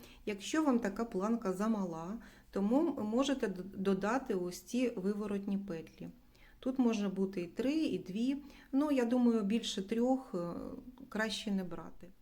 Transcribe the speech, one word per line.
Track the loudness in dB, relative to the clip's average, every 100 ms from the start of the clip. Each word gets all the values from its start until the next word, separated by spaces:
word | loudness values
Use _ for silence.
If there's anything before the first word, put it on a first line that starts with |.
| -12 -12 -8
якщо | -6 -2 2
вам | 4 4
така | 2 -2 -4
планка | -2 0 0 0
замала, | 0 0 0 -2 -4 -6 -8 -12 -20 -8
то | -2
мо-, | 2 4 4 0
можете | 0 2 2 2 -2
д-, | -4
додати | -8 -4 0 2 2 0 0 -2
ось | -2 -6
ці | -4 0 0
виворотні | 0 -2 -2 -2 -4 -2 -4
петлі. | -4 -8 -10 -12 -14 -14 -20 -20 -20 -8
Тут | -4 2
може | 4 4 0
бути | 0 0 -2
і | -6
три, | -2 0
і | 2 2 0
дві, | -4 -2 0 0 -4 -18 -2
ну, | 2 4
я | 4 4
думаю, | 6 6 6
більше | 4 0 0 -4
трьох, | -2 2 4 2 0 -4
е, | -4 -6 -8 -10 -14 -18 -8
краще | -4 -2 -2 -2
не | -2
брати. | -2 -6 -10 -14 -16 -20